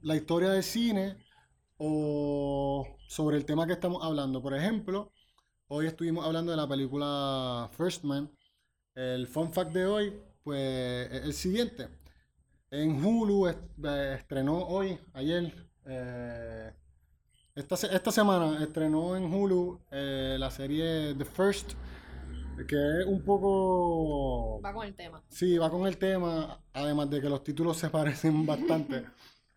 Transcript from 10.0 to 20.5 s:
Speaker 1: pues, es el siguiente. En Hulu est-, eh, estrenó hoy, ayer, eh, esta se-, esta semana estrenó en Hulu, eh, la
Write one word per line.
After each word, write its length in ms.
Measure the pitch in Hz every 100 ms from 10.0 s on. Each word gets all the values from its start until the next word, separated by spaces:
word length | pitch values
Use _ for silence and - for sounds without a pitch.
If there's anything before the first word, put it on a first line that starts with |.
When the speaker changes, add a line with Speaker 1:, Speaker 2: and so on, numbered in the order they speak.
| 208 202 - _
Speaker 1:
pues, 680 | - 139 135 131 123 123 123
es 100 | 127
el 80 | 139
siguiente. 560 | 139 185 208 240 - 120 - - - _ _ _ _ _
En 320 | 139 156 143
Hulu 440 | 175 233 214 202 180
est-, 120 | 165 - -
eh, 320 | 147 143 139 131
estrenó 400 | - 139 135 165 180
hoy, 320 | 185 190 175 -
ayer, 400 | 135 139 175 170 - - _ -
eh, 840 | 131 123 123 120 117 117 113 110 - - _ _ _ _ _ _
esta 220 | - 139 180
se-, 180 | -
esta 160 | 185 220
semana 520 | 220 208 185 160 151
estrenó 540 | 151 160 156 156 175 185
en 160 | 180
Hulu, 480 | 190 202 185 180 180 -
eh, 460 | 139 139 135 131 131
la 120 | 131